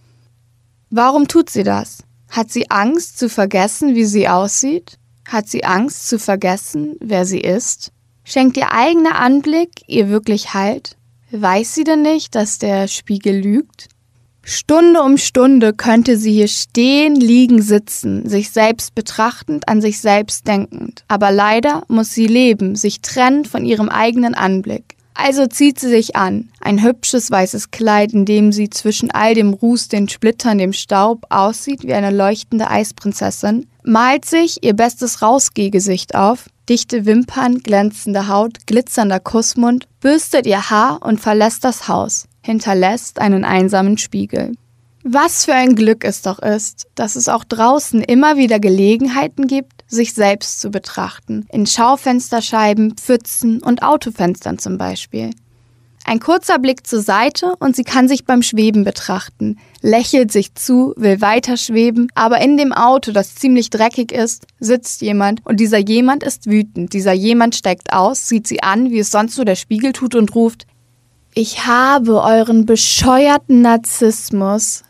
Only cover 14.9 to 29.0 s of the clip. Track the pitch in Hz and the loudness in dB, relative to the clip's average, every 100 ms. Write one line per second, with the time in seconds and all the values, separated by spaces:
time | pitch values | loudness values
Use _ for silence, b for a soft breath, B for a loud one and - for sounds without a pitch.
14.9 | 339 269 277 - 262 254 269 220 214 233 | 6 4 2 2 2 4 6 4 2 2
15.9 | 226 233 226 220 214 208 - - - 247 | 2 4 2 2 2 2 -2 -4 0 2
16.9 | 285 302 294 233 240 254 233 208 208 208 | 4 2 4 4 6 6 4 4 2 0
17.9 | - - 196 226 202 208 - 220 226 - | -8 -6 -6 -4 -4 -2 0 0 0 -6
18.9 | - 214 - 220 233 - 294 - 214 214 | -10 -8 -4 -4 -4 -8 -6 -2 0 0
19.9 | 208 220 202 208 - - 202 202 - - | -2 0 0 0 -6 -4 -2 -4 -10 -14
20.9 | - - 202 202 196 208 226 285 302 - | -14 -4 0 2 2 2 2 0 -2 -2
21.9 | 226 220 - 220 233 254 220 185 208 208 | -2 0 0 2 4 4 2 -2 -2 -4
22.9 | - - - 254 285 294 - 240 220 214 | -6 -6 0 2 2 -2 -4 -2 0 0
23.9 | - 226 240 240 - 190 190 196 220 - | 0 0 0 0 0 -2 -2 -4 -8 -12
24.9 | - _ - 277 269 269 - 285 262 254 | -20 _ -4 -2 0 0 2 0 2 0
25.9 | 233 226 - 190 202 233 _ - 202 226 | 0 0 -2 -2 -4 -8 _ -2 2 2
26.9 | 247 - 254 226 208 185 208 - - 226 | 0 -2 -4 -2 0 -2 -4 -10 -4 0
27.9 | 208 214 220 196 208 208 208 208 - 214 | 2 2 0 2 4 4 2 -2 -4 -4
28.9 | 208 | -2